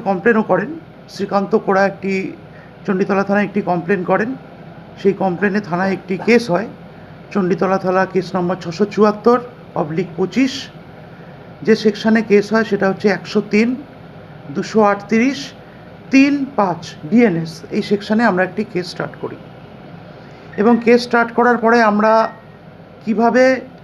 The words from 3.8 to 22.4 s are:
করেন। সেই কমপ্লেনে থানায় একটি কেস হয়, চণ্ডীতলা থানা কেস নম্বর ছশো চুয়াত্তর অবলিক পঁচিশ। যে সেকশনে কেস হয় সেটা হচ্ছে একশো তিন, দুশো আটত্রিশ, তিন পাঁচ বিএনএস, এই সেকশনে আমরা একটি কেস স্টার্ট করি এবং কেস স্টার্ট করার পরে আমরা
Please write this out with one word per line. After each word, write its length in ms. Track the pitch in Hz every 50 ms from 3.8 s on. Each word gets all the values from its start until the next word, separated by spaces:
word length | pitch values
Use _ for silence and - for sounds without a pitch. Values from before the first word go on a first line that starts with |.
| 160 170 202 180 175
করেন। 260 | 185 190 185 226 254 262 - - - - - - - - - - - - -
সেই 140 | - 196 185
কমপ্লেনে 480 | - 180 190 175 - 208 202 190 214 - 151
থানায় 240 | 170 175 190 190 185
একটি 160 | 180 - - 190 170 -
কেস 160 | 214 240 233 233 - 175
হয়, 140 | 185 220 240 - - - - - - - - - - - - -
চণ্ডীতলা 440 | 208 185 175 190 165 196 185 190
থানা 260 | 190 185 185 185 190 185 185 -
কেস 140 | 190 175 - -
নম্বর 220 | 185 180 175 185 185 -
ছশো 220 | 170 165 - 208
চুয়াত্তর 520 | - - 196 214 214 208 208 - 240 247 240 - - - - - - -
অবলিক 320 | 165 170 156 165 180 175 - -
পঁচিশ। 360 | - 190 180 - 233 269 262 - - - - - - - - - - - - - - - - - - - - - - -
যে 60 | 208 220
সেকশনে 460 | 214 - 220 208 - - 226 220 226 214 -
কেস 160 | 202 202 196 - 214
হয় 120 | 226 220 220
সেটা 140 | 208 190 196 190
হচ্ছে 180 | 190 190 - 208
একশো 300 | 180 175 - - - 208 208 - 214
তিন, 160 | 208 226 240 262 - - - - - - - - - - - - - - - 143
দুশো 240 | 196 185 - - 220 208 202
আটত্রিশ, 480 | 202 196 - - 226 220 240 277 277 - - - - - - - - - - - - - - -
তিন 220 | - 269 277 285 285 285 269 - -
পাঁচ 240 | 208 202 180 165 165 - - - - - 151
বিএনএস, 440 | 196 247 240 214 170 - 160 - - - - -
এই 120 | 156 214 202 -
সেকশনে 340 | 202 202 - - 214 220 240 214
আমরা 140 | 180 185 185
একটি 200 | 185 - 214 214 - -
কেস 140 | 175 175 - -
স্টার্ট 200 | - 151 - - -
করি 160 | - - - - - - - - - - - - - - - - - - - - - - - - - - - -
এবং 120 | 202 233 240 220 -
কেস 140 | 214 240 240 240
স্টার্ট 220 | - 226 233 233 233 -
করার 200 | 233 240 247 240
পরে 200 | 240 220 226 233 240 226 208
আমরা 220 | 208 208 214 220 220 220 226 - - -